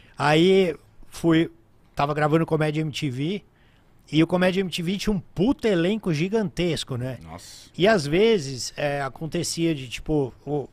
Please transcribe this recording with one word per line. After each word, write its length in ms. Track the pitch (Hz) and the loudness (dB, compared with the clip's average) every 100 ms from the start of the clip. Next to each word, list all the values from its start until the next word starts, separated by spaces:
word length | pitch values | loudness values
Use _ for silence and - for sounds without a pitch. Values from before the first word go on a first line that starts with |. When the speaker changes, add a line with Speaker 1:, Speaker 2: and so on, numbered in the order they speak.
| - - | -18 -2
Speaker 1:
Aí 580 | 139 156 180 190 185 147 - - - | 2 4 6 6 4 -2 -12 -20 -20
fui... 420 | - 170 160 165 - _ _ _ - | -2 2 4 2 -6 _ _ _ -4
Tava 180 | 143 | -2
gravando 320 | 151 151 160 160 | 0 2 2 2
Comédia 360 | 156 156 151 | 0 0 -2
M 100 | 156 | -4
T 180 | 123 151 | -4 -6
V 320 | 123 151 202 - _ _ _ _ _ - | -4 -6 -6 -10 _ _ _ _ _ -2
e 140 | 151 | 2
o 40 | 165 | 2
Comédia 340 | 180 185 185 | 4 2 2
M 80 | 185 | -2
T 120 | 165 | -4
V 160 | 170 196 | -4 -2
tinha 160 | - | -2
um 60 | 202 | -2
puta 480 | - - 220 294 226 | -4 -2 0 0 0
elenco 460 | 180 170 220 190 | 2 2 0 -2
gigantesco, 840 | 147 185 226 185 - 175 143 - 120 | -2 0 0 -2 -2 -2 -2 -4 -6
né? 200 | 127 123 | -8 -10
Speaker 2:
Nossa. 460 | 80 87 - - - - | -14 -16 -18 -20 -14 0
Speaker 1:
E 100 | 185 | 4
às 180 | 214 143 | 4 2
vezes, 680 | 165 226 220 135 127 - - | 2 4 2 0 -8 -10 -4
é, 260 | 147 143 | -4 -2
acontecia 720 | 135 - 160 175 147 - 165 | -6 -8 -6 -4 -4 -2 -2
de, 140 | 147 127 | -2 -6
tipo, 440 | - - 151 123 - - | -10 -2 0 0 -6 -6
o, 220 | 147 120 | -4 -6